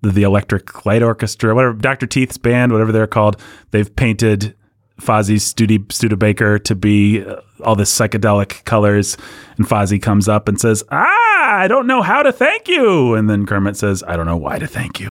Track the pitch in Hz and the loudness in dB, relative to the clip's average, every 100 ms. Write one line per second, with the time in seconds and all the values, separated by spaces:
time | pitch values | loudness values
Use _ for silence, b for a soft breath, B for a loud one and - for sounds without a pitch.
0 | 110 98 101 101 - 98 - - - 110 | 0 2 2 2 0 -6 -6 -8 -2 2
1 | 117 110 107 - 113 110 131 110 120 135 | 2 0 -6 -4 0 2 0 0 -4 -2
2 | 123 - 127 - 120 123 123 110 110 110 | -4 -2 -2 -2 0 2 2 2 2 2
3 | 107 - 107 104 B B B 107 104 - | 0 2 0 0 B B B -2 -2 0
4 | 120 107 113 104 104 - _ _ _ _ | -2 2 0 0 -2 -10 _ _ _ _
5 | - 107 101 107 - - 110 107 101 - | -2 0 2 0 -2 -2 2 2 -2 -4
6 | 113 104 107 101 107 104 - 101 104 104 | -2 0 0 2 0 0 -2 -2 2 2
7 | 104 107 95 - - _ - 107 104 - | 2 0 -4 -14 -18 _ -2 0 0 0
8 | 110 110 107 101 101 - - 113 104 101 | -2 0 0 2 0 -6 -2 0 2 2
9 | 101 - B B B B 107 110 98 101 | 0 -6 B B B B 0 0 0 0
10 | 107 104 98 104 104 98 117 107 - 143 | 0 0 2 0 0 -2 0 0 -2 -2
11 | 233 403 466 403 277 202 190 247 247 262 | 0 2 2 2 0 0 2 0 0 0
12 | 180 233 285 - 269 440 - 349 240 180 | 0 2 0 2 0 -2 -2 0 2 2
13 | 123 113 107 104 101 101 98 98 104 95 | 2 2 2 0 0 0 -2 -2 -4 -4
14 | 85 85 82 85 69 - 151 - - - | -4 -6 -2 -4 -4 -8 -8 -8 -8 -8
15 | 101 | -14